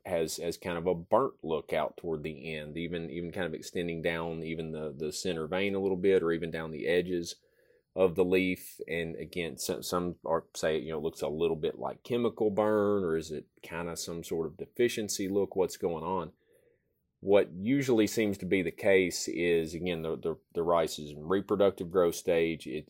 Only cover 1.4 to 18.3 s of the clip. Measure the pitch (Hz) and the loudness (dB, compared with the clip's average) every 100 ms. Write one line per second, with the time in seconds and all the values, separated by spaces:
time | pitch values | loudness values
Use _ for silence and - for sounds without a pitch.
1.4 | 78 76 - 80 76 - 85 78 78 71 | -4 -4 -2 -2 -2 -4 -6 -4 -6 -8
2.4 | 78 78 76 78 85 87 82 85 85 101 | -8 -8 -8 -8 -6 -6 -6 -6 -6 -4
3.4 | 85 78 - 92 87 82 82 82 82 82 | -4 -6 -8 -4 -4 -2 -2 -2 -4 -6
4.4 | 80 80 80 78 78 69 76 - 92 82 | -6 -6 -6 -6 -8 -6 -6 -4 -4 -4
5.4 | 76 92 101 98 98 92 95 92 82 82 | -2 -2 0 0 0 2 4 4 4 0
6.4 | 82 82 80 76 - 90 90 87 85 - | -2 -4 -6 -4 2 2 2 -2 -4 -10
7.4 | _ _ _ _ _ - 92 85 90 92 | _ _ _ _ _ 2 2 4 4 4
8.4 | 92 90 - - - 85 82 - 80 90 | 4 0 -6 -14 -6 -4 -4 -6 -8 -6
9.4 | 82 67 - 85 - 90 87 82 - 82 | -6 -6 -4 -4 -2 -2 -2 -4 -2 -2
10.4 | - - 80 78 73 78 80 - 73 78 | -2 -4 0 0 -2 -4 -4 -4 -4 0
11.4 | 82 78 78 - 67 - - 120 117 - | 0 2 -2 -4 -8 -8 -4 -2 -2 0
12.4 | 107 101 107 107 101 101 87 80 78 76 | 0 2 2 4 4 2 2 -2 -2 -8
13.4 | - _ - 82 85 82 - 85 82 85 | -12 _ -10 -8 -6 -6 -8 -8 -6 -4
14.4 | 80 - - - 120 120 101 - 95 101 | -4 -6 -10 0 0 0 -4 -4 0 0
15.4 | 95 95 87 - 92 80 82 95 80 - | 0 2 0 0 -4 -2 -2 -4 -4 -12
16.4 | _ _ _ _ _ _ _ _ 95 101 | _ _ _ _ _ _ _ _ 4 6
17.4 | 85 87 104 139 131 113 104 - 104 | 6 0 2 2 4 6 6 4 0